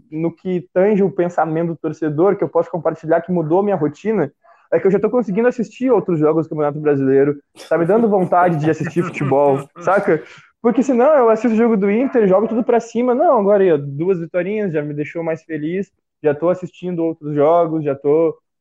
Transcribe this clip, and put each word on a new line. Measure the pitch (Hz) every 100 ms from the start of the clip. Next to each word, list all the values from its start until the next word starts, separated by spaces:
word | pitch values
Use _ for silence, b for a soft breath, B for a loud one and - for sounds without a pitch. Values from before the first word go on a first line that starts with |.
| -
no | 156 165 170
que | 185 180 -
tange | 180 196 202
o | 196
pensamento | 196 175 170 160 160 170
do | 165
torcedor, | 160 151 156 147 196 196
que |
eu | 165
posso | 165 165
compartilhar, | 170 160 165 156 170
que | -
mudou | 180 151 185
minha | 208 175
rotina, | 147 - 208 214 147 - b b b
é | 165
que | 190
eu |
já | 196
tô | 208
conseguindo | 247 220 185 240
assistir | 240 202 - 262
outros | 208 - 160
jogos | 151 160 156
do |
Campeonato | 151 147 147
Brasileiro. | 151 139 135 135 143 143 - - -
Tá | 160
me | 170
dando | 226 226
vontade | 202 175 175 180 156
de | 156
assistir | 156 160 180
futebol, | 165 - 139 135 143 135 -
<laughs> | -
saca? | 170 202 196 156 B B B _
Porque | 233 269
senão | 269 240 277 294
eu | 226
assisto | 220 240 220
o |
jogo | 233 220
do | 202
Inter, | 214 269 254 202
jogo | 190 233
tudo | 233
pra | 247 233
cima. | 233 226 247 247
Não, | 339 240
agora | 196 202
aí, | 190
ó, | 147
duas | 143 139 180 180
vitórinhas, | 165 180 180 214 202
já | 151
me | 147
deixou | 147 143 170
mais | 165 165
feliz. | - 151 151 185 190 _ _ _
Já | 151 143
tô | 170
assistindo | 180 180 - 180 170
outros | 165 160 147
jogos, | 147 147 170 160 160
já | 147 131
tô | 143 160 160 - _ _